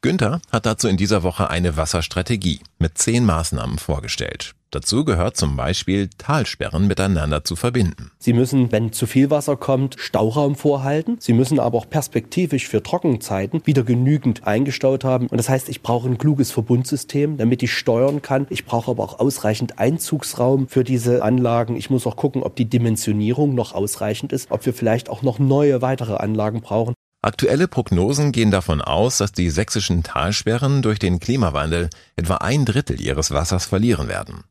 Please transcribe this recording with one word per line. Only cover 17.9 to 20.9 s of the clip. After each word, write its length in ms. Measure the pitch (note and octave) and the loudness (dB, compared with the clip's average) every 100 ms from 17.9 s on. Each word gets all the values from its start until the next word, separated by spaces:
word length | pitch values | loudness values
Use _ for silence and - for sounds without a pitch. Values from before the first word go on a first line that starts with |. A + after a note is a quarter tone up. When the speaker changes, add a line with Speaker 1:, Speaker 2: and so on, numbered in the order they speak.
| A#2 C3+ D3 | 2 2 0
Speaker 2:
kann. 240 | - C3+ C#3 | -2 -2 -2
Ich 160 | - - | -6 -4
brauche 260 | A#2+ A2+ | -4 -2
aber 120 | A2 | -4
auch 160 | G#2 - | -4 0
ausreichend 600 | B2+ - G#2+ G#2+ A#2+ - | -2 0 -2 -2 -4 -2
Einzugsraum 880 | G#2+ D#3+ - D3 - - B2 C3+ C3 | -2 -2 -2 -4 -4 0 2 2 2
für 160 | - | 0
diese 400 | B2+ | 0